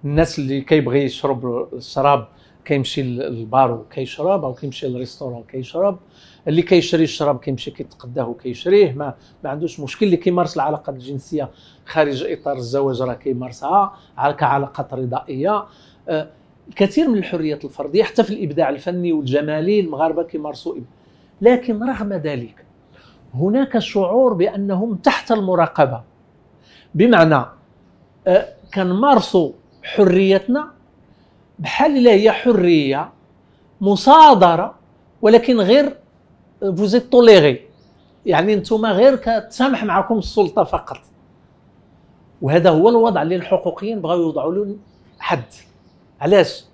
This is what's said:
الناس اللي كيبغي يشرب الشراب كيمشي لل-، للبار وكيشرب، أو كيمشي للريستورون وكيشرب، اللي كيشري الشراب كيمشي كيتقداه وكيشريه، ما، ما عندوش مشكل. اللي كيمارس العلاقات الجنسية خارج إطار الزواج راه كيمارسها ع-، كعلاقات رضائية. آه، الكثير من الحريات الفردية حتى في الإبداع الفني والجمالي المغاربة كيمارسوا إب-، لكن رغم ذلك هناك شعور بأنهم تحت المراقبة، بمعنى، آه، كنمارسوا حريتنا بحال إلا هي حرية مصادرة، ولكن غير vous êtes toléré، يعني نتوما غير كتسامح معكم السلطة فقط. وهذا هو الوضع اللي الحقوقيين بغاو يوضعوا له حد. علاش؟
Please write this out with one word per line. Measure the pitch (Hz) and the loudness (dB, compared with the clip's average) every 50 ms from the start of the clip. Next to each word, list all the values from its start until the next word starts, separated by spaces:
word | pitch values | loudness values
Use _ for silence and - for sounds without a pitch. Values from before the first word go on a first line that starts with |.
| - | -8
الناس | 143 147 156 165 160 - - | -4 0 0 0 0 -2 -8
اللي | 143 131 135 139 | -6 -4 -6 -6
كيبغي | 135 - 160 156 139 123 120 139 143 | -2 0 0 0 0 0 -2 -2 -2
يشرب | 131 131 - - 143 139 123 120 123 120 120 - - - | -2 -6 -6 -4 -4 -4 -4 -6 -8 -6 -6 -8 -8 -12
الشراب | 123 123 - - 143 135 143 139 135 113 - _ _ _ _ _ _ _ | -16 -16 -10 -6 -2 0 2 0 0 -2 -8 _ _ _ _ _ _ _
كيمشي | - 147 139 131 - - - 135 | -4 -4 -4 -4 -4 -6 -6 -6
لل-، | 127 120 120 | -6 -6 -8
للبار | - 76 123 113 113 110 110 131 135 123 120 | -8 -8 -8 -10 -10 -4 0 2 2 2 0
وكيشرب، | 113 107 _ - - 135 131 - - 147 180 196 196 147 | -6 -10 _ -12 -12 -10 -10 -10 -6 -4 -2 -2 -2 -4
أو | 135 127 | -6 -10
كيمشي | - - 143 127 - - 135 | -8 -12 -12 -12 -8 -8 -8
للريستورون | 123 123 127 123 - - 147 127 123 117 | -8 -8 -10 -12 -14 -14 -14 -14 -14 -14
وكيشرب، | 113 _ - 131 131 123 - 165 185 202 190 180 _ _ _ _ - - _ _ _ - | -18 _ -14 -14 -14 -10 -6 -2 -2 -2 -2 -4 _ _ _ _ -20 -20 _ _ _ -2
اللي | 151 165 170 | 0 0 2
كيشري | - 196 175 156 - - 160 160 | 2 2 0 2 0 0 0 0
الشراب | 151 - - 151 147 143 123 | 0 -2 -4 -2 -2 -2 -4
كيمشي | - - 131 127 - - | -6 -8 -10 -8 -10 -14
كيتقداه | - - 147 - - _ - 123 123 135 127 117 | -14 -14 -18 -18 -18 _ -20 -14 -8 -8 -8 -8
وكيشريه، | 120 - _ 131 120 - - 180 190 208 202 160 127 | -8 -12 _ -12 -12 -8 -2 2 4 4 4 2 0
ما، | 139 147 139 123 _ _ _ _ _ - | -6 -10 -12 -12 _ _ _ _ _ -10
ما | 135 | -10
عندوش | 135 151 160 165 - - | -8 -6 -8 -8 -8 -10
مشكل. | 147 131 - - 214 | -14 -14 -6 -2 0
اللي | 202 175 | 0 0
كيمارس | 170 - 190 175 180 175 151 - | 0 0 0 0 0 -2 -2 -4
العلاقات | 165 135 147 156 151 - - 139 | -6 -4 -4 -4 -6 -8 -12 -14
الجنسية | 131 123 131 143 135 - - - 151 139 127 - _ - - _ _ _ | -12 -12 -12 -12 -12 -12 -8 -8 -8 -8 -8 -12 _ -20 -20 _ _ _
خارج | - - 160 156 147 139 127 160 - 170 | -8 0 0 0 0 0 -6 -6 -6 -8
إطار | 143 - 143 143 | -8 -6 -8 -8
الزواج | 131 123 117 123 139 139 139 131 117 131 | -8 -8 -6 -4 -2 -2 -2 -2 -4 -6
راه | 127 120 | -6 -8
كيمارسها | - - 143 131 123 127 127 117 - - 143 175 202 196 185 - - - _ _ | -8 -8 -8 -6 -6 -8 -12 -14 -10 -6 0 2 2 0 0 -4 -14 -20 _ _
ع-، | - 127 143 | -2 -2 -2
كعلاقات | 147 - 151 131 135 139 139 139 - - 139 - - | -2 0 0 0 0 0 -2 -4 -8 -12 -12 -10 -8
رضائية. | 127 131 123 120 143 - - 143 131 143 185 214 208 208 - _ _ _ _ _ _ _ - | -8 -8 -6 -6 -8 -8 -8 -10 -6 -4 -2 -2 -2 -6 -10 _ _ _ _ _ _ _ -6
آه، | 170 156 156 - _ _ _ _ _ _ _ - | -6 -6 -6 -8 _ _ _ _ _ _ _ -20
الكثير | - - 202 196 - 302 330 294 | -2 -2 -2 0 2 0 0 0
من | 233 208 | 0 -2
الحريات | 180 - - 170 160 156 147 143 - | -2 -4 -6 -6 -4 -6 -6 -6 -10
الفردية | 139 - - 139 143 143 196 - | -16 -12 -10 -12 -4 0 0 0
حتى | - - - 220 | 0 2 0 0
في | 170 | 0
الإبداع | 202 - 202 156 143 151 160 135 | 0 -8 -8 -6 -2 -2 -2 -2
الفني | 143 139 - 180 175 180 175 175 165 | -2 -6 -8 -8 -6 -4 -4 -2 -2
والجمالي | 156 143 127 127 147 147 151 151 156 160 180 208 208 | -2 -2 -2 -2 -2 -2 -2 -4 -4 -2 0 0 0
المغاربة | 190 165 151 135 156 165 160 165 165 | 0 -2 -4 -4 -2 -2 -2 -4 -6
كيمارسوا | 165 - 156 151 151 143 - - 170 - | -8 -8 -10 -10 -10 -12 -12 -12 -12 -12
إب-، | 151 123 - _ _ _ _ _ _ _ _ _ _ | -12 -14 -18 _ _ _ _ _ _ _ _ _ _
لكن | 196 226 247 247 247 - 226 208 226 | 2 2 2 2 0 -4 -6 -4 -4
رغم | 269 262 190 214 202 196 | -6 -6 -6 -6 -6 -6
ذلك | 180 147 156 147 127 117 113 - _ - _ _ _ _ _ _ _ _ - _ _ _ _ - | -6 -6 -6 -8 -8 -10 -12 -16 _ -20 _ _ _ _ _ _ _ _ -20 _ _ _ _ -6
هناك | 123 156 190 214 262 277 269 269 233 | -4 -2 0 0 0 -2 0 -2 -4
شعور | - - - 202 196 175 147 247 262 202 160 | -4 -2 -2 -2 -2 0 2 2 2 2 2
بأنهم | 170 175 - - 202 196 196 196 185 208 233 214 | 0 -2 -2 -2 -4 -4 -4 -2 -2 -2 -4 -6
تحت | 175 - 285 - - - - 240 | -2 -2 -2 -2 -2 -4 -4 -4
المراقبة، | 220 196 185 185 170 165 160 - - 151 131 123 113 117 _ _ _ _ _ _ _ _ _ _ _ _ _ _ _ _ _ _ | -2 -2 -2 0 0 0 -2 2 0 0 0 0 -8 -12 _ _ _ _ _ _ _ _ _ _ _ _ _ _ _ _ _ _
بمعنى، | 147 190 247 233 185 165 160 156 139 120 - - _ _ _ _ _ _ _ _ _ _ _ _ _ _ | 0 2 4 6 4 4 4 4 0 -2 -4 -16 _ _ _ _ _ _ _ _ _ _ _ _ _ _
آه، | 185 180 190 - - - - - - - | 2 2 2 0 -2 -14 -20 -20 -10 -6
كنمارسوا | 196 190 180 180 196 240 285 285 226 - - - 190 165 139 - _ _ _ _ _ - | -4 -4 -2 -2 0 2 2 2 2 2 0 0 0 0 0 -6 _ _ _ _ _ -18
حريتنا | - - - 208 185 175 185 196 190 196 190 190 - 240 285 302 311 - _ _ _ _ _ _ _ _ _ _ _ _ _ _ _ _ - | -10 0 2 2 4 4 2 2 2 2 0 0 -2 -4 -4 -4 -8 -16 _ _ _ _ _ _ _ _ _ _ _ _ _ _ _ _ -14
بحال | 165 - - - 269 311 294 | -12 -10 -2 0 0 2 2
إلا | 269 240 240 | 4 6 6
هي | 214 196 208 220 - | 6 8 6 4 2
حرية | - - 254 233 202 180 175 170 156 147 135 135 139 165 - - _ _ _ _ _ _ _ _ _ _ _ _ _ | 2 0 2 2 2 4 4 2 2 2 0 -2 -4 -4 -8 -12 _ _ _ _ _ _ _ _ _ _ _ _ _
مصادرة، | 202 196 202 185 - 262 277 320 320 302 262 196 185 175 170 165 190 226 - _ _ _ _ _ _ _ _ _ - | 0 0 0 2 4 6 8 10 10 10 10 8 6 4 4 2 -2 -6 -10 _ _ _ _ _ _ _ _ _ 2
ولكن | 214 220 233 226 - 254 226 | 6 6 6 6 4 0 2
غير | 202 180 226 285 294 - - - _ _ _ _ _ _ _ _ _ _ _ _ - | 4 4 4 4 4 2 -4 -10 _ _ _ _ _ _ _ _ _ _ _ _ -4
vous | 196 185 165 208 202 202 | -4 -2 -2 -2 2 0
êtes | 247 240 - - | 0 0 2 4
toléré، | 240 240 226 214 190 147 147 127 - - - _ _ _ _ _ _ _ _ _ _ _ | 6 8 10 10 10 8 6 2 0 -8 -20 _ _ _ _ _ _ _ _ _ _ _
يعني | 226 175 147 170 202 214 | 0 0 2 2 2 0
نتوما | 202 175 - 233 214 220 226 202 | -2 -2 -2 -2 -2 0 0 2
غير | 180 226 269 262 | 6 6 4 4
كتسامح | - - 226 233 220 - - - - 254 277 262 - 220 | 4 -2 -4 -4 -4 -4 -8 -4 -2 -2 0 0 -2 -2
معكم | 208 170 - - - 226 220 | -2 0 0 0 0 -2 -4
السلطة | 175 - - 226 202 165 - - 180 | -4 -4 0 0 0 0 2 -2 -2
فقط. | - - 165 - - - - _ _ _ _ _ _ _ _ _ _ _ _ _ _ _ _ _ _ _ _ _ _ _ _ _ _ _ _ - | 0 -2 -8 -8 -8 -18 -18 _ _ _ _ _ _ _ _ _ _ _ _ _ _ _ _ _ _ _ _ _ _ _ _ _ _ _ _ -4
وهذا | 135 147 175 165 185 | 0 2 4 4 4
هو | 160 156 175 220 | 4 6 4 4
الوضع | 240 233 226 233 202 165 147 | 4 4 2 2 0 -2 -2
اللي | 160 180 | -2 -4
الحقوقيين | 180 175 - 196 - - 180 165 - 196 208 226 214 | -4 -2 -2 -2 -2 -2 -4 -8 -6 -8 -8 -8 -8
بغاو | 165 156 175 180 | -4 -2 -2 0
يوضعوا | 170 160 151 151 131 156 175 | 0 -2 -2 -4 -4 -4 -4
له | 196 208 196 202 214 _ _ _ _ _ _ _ _ | -4 -6 -6 -8 -14 _ _ _ _ _ _ _ _
حد. | - - 175 143 117 - - - - _ _ _ _ _ _ _ _ _ _ _ | -6 -6 -6 -6 -6 -12 -20 -20 -20 _ _ _ _ _ _ _ _ _ _ _
علاش؟ | 139 156 190 202 170 - - - - _ | -2 2 4 4 4 2 -2 -14 -18 _